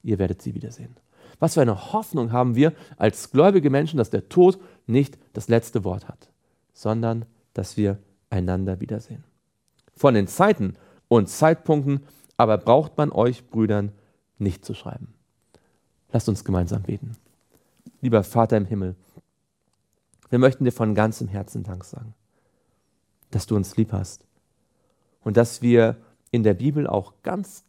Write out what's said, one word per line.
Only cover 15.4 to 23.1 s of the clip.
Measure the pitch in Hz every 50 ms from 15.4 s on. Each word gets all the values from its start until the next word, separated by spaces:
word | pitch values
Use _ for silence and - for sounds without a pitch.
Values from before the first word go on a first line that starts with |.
| _ _ _ _ _ _ _ _ _ _ _ _ _ _
Lasst | - 117 - -
uns | 101 - -
gemeinsam | - 95 90 87 85 101 104
beten. | 95 - - 101 - 113 113 _ _ _ _ _ _ _ _ _ _ _ _ _ _ - _ _
Lieber | - 127 117 107 95
Vater | - - 117 113 107 117
im | 107 101
Himmel, | 92 113 101 95 92 90 _ _ _ _ - _ _ _ _ _ _ _ _ _ _ _ _ _ _ _ _ _ _ _ _ _ _
wir | 127 123
möchten | 131 135 127 - 135
dir | 120
von | - - 117 107 104
ganzem | 104 107 110 110 - 117 101
Herzen | 95 101 98 - - 113
Dank | 95 101 92 92 -
sagen, | - - 110 117 110 113 _ _ _ _ _ _ _ _ _ _ _ _ _ _ _ _ _ _ _